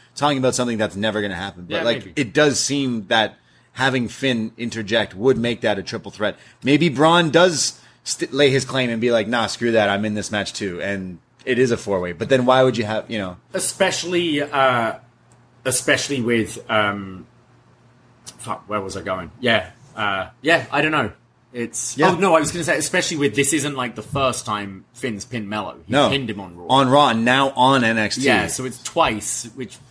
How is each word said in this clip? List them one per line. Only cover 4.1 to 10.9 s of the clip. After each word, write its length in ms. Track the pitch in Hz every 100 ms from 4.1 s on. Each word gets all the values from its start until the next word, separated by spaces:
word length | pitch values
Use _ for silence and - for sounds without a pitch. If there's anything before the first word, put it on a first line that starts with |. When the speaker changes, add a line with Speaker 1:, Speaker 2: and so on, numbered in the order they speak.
| - 135 117 110 -
Speaker 1:
interject 580 | 117 113 101 113 101
would 220 | 92 123 113
make 220 | 117 113
that 180 | 110 98
a 40 |
triple 280 | 92 113 98
threat. 260 | - 104 - - _
Maybe 240 | 123 143 151
Braun 420 | 123 156 175 165
does 500 | 160 185 143 - - - _
st-, 280 | - - 170
lay 160 | 135 143
his 140 | 135
claim 240 | 131 131 123
and 120 | 113
be 100 | 120
like, 160 | 117 107
"Nah, 200 | 120 107
screw 240 | - 117
that, 160 | 113 104
I'm 140 | 101 107
in 80 |
this 160 | 104 95
match 220 | 104 95
too." 260 | - 101 87
And 380 | 98